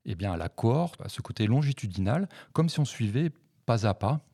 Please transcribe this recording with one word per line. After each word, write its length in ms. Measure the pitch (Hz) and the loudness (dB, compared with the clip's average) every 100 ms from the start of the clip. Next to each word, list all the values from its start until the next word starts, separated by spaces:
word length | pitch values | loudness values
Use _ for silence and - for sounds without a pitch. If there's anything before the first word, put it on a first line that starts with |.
eh 100 | - | -10
bien, 180 | 87 101 | -4 -2
à 40 | 85 | -2
la 120 | 85 | -4
cohorte, 520 | - 113 135 170 - | 0 2 2 0 -6
à 80 | - | -12
ce 120 | - | -10
côté 260 | - - 107 | -10 -2 2
longitudinal, 840 | 127 147 135 104 92 95 147 196 - - | 2 2 -2 -4 -2 0 0 -2 -8 -6
comme 160 | - 160 | 0 0
si 100 | - | 2
on 60 | |
suivait 480 | 143 - 110 117 165 - _ _ - | -2 0 -2 0 -2 -4 _ _ 0
pas 200 | 117 107 | 2 2
à 60 | |
pas, 280 | 98 101 151 - | 2 0 -2 -4